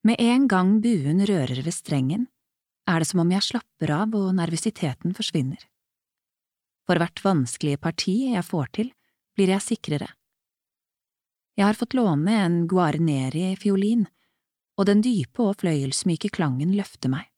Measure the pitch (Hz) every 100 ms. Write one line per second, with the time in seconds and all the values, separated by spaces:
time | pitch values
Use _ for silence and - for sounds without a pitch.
0 | 214 233 233 247 277 185 185 214 226 208
1 | 139 175 202 190 127 127 151 - - 147
2 | 131 196 254 _ _ _ _ _ - 165
3 | 160 180 170 190 - 240 - _ 156 151
4 | 220 220 190 185 165 165 - - 156 127
5 | 175 190 220 165 131 - - _ _ _
6 | _ _ _ _ _ _ _ _ - 170
7 | 170 - 196 170 123 - 151 139 165 165
8 | - 208 269 214 175 175 131 - 240 _
9 | _ _ _ - 190 190 - 226 - 147
10 | - _ _ _ _ _ _ _ _ _
11 | _ _ _ _ _ - 196 214 233 262
12 | 214 147 170 220 175 170 170 185 165 147
13 | 165 139 131 151 185 190 202 196 208 233
14 | 196 _ _ _ _ _ _ - 196 208
15 | 240 220 127 - 220 202 180 151 135 -
16 | 185 165 208 - 156 127 160 202 196 -
17 | - 135 -